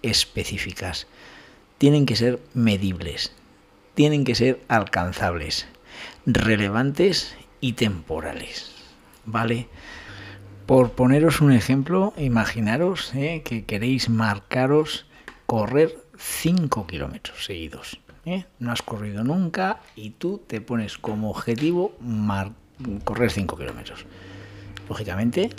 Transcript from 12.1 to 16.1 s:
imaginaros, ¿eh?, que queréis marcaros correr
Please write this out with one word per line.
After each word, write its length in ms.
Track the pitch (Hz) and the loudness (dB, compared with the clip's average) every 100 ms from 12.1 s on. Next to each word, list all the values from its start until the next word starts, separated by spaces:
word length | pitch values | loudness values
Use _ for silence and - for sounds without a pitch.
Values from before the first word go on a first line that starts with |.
| - | 0
imaginaros, 960 | 139 117 107 113 107 123 175 180 - | 0 2 2 0 0 2 0 -2 -4
¿eh?, 300 | 135 147 165 147 | -4 -4 -4 -6
que 200 | 117 - | -8 -4
queréis 440 | 104 117 131 113 | -2 0 0 2
marcaros 960 | 113 113 101 - 127 131 147 151 - - - - - - | 2 2 -2 -4 0 4 4 2 -4 -12 -20 -20 -10 -2
correr 500 | 117 107 135 160 - - | 0 2 4 2 0 -18